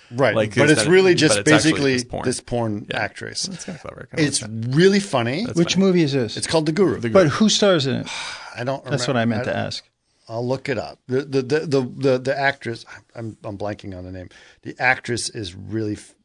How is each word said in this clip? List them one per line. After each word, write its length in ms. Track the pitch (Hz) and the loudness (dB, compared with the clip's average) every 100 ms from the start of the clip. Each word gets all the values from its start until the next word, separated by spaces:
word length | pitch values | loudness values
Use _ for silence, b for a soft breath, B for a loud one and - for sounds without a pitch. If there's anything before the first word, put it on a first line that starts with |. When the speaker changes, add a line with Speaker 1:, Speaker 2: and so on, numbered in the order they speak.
| b | b
Speaker 1:
Right. 260 | 120 127 110 | 0 2 2
Speaker 2:
like, 180 | 107 | 0
Speaker 1:
But 100 | 117 | 4
Speaker 2:
it's 80 | 147 | 4
Speaker 1:
it's 120 | 151 | 4
Speaker 2:
not, 60 | 110 | 6
Speaker 1:
really 220 | 185 190 | 6 6
Speaker 2:
but 40 | 170 | 6
Speaker 1:
just 200 | 151 104 | 4 4
Speaker 2:
it's 120 | 123 | 4
actually 200 | 113 151 | 4 4
Speaker 1:
basically 200 | - 139 | 2 0
Speaker 2:
this 100 | 127 | 0
porn. 200 | 123 - 127 | -4 -6 -4
Speaker 1:
this 140 | 123 | -4
porn 440 | - 120 113 104 - | -4 -4 -2 -4 -6
Speaker 2:
Yeah. 80 | - | -6
Speaker 1:
actress. 440 | 104 - - - | -6 -8 -12 -8
Speaker 2:
That's 200 | - 180 | -8 -10
kinda 160 | - 160 | -12 -14
clever. 260 | - - - | -14 -16 -8
I 40 | 165 | -2
kinda 120 | 147 | 0
Speaker 1:
It's 140 | - | -2
Speaker 2:
like 80 | 107 113 | -6 -8
that. 140 | 117 139 | -2 4
Speaker 1:
really 240 | 190 202 | 6 6
funny. 460 | 196 131 117 147 233 | 2 0 0 -2 -2
Speaker 2:
That's 100 | 175 | 0
Speaker 3:
Which 140 | 170 175 | 2 4
Speaker 2:
funny. 100 | 196 | 4
Speaker 3:
movie 160 | 180 | 4
is 100 | 147 | 2
this? 240 | 135 110 - | 0 -2 -4
Speaker 1:
It's 100 | - | -2
called 200 | 165 156 | 0 2
The 60 | |
Guru. 280 | 160 180 107 | 2 2 2
Speaker 2:
The 80 | 117 | 2
Speaker 3:
But 120 | 190 | 4
Speaker 2:
Guru. 100 | 160 | 4
Speaker 3:
who 180 | - 214 | 4 2
stars 380 | - 202 170 135 | 4 4 4 2
in 80 | |
it? 120 | 117 - B B | -2 -4 B B
Speaker 1:
<sighs> 220 | B B | B B
I 80 | 110 | -8
don't 220 | 123 135 | -6 -6
Speaker 3:
That's 240 | 127 135 127 | -4 -4 0
Speaker 1:
remember. 40 | |
Speaker 3:
what 20 | 123 | 0
I 20 | |
meant 160 | 117 110 | 2 0
Speaker 1:
I 40 | |
Speaker 3:
to 60 | 127 | -2
Speaker 1:
don't 60 | 98 104 | -4 -4
Speaker 3:
ask. 160 | - - _ _ _ - | -8 -14 _ _ _ -12
Speaker 1:
I'll 180 | 113 123 | -6 -4
look 220 | 131 143 | -4 -4
it 80 | 110 | -6
up. 220 | 76 - - | -6 -12 -4
The, 160 | 127 | -4
the, 180 | 147 135 | 0 -2
the, 200 | 120 151 | 0 0
the, 200 | 165 139 123 117 | 0 0 -2 -2
the, 220 | 135 127 | 0 2
the 200 | 127 139 | 0 -2
actress, 460 | 139 135 123 113 - B _ | -2 -2 -6 -10 -12 B _
I'm, 240 | - 113 101 | -12 -12 -12
I'm 120 | 110 98 | -12 -8
blanking 400 | 104 101 104 92 | -8 -8 -12 -14
on 80 | |
the 80 | 92 | -12
name. 160 | 92 90 b b b | -14 -16 b b b
The 140 | - - | -14 -4
actress 520 | 127 127 - 113 - | -2 0 -4 -6 -6
is 240 | 123 95 | -10 -12
really 400 | 95 98 110 107 | -12 -8 -6 -6
f-, 200 | 104 - _ | -8 -14 _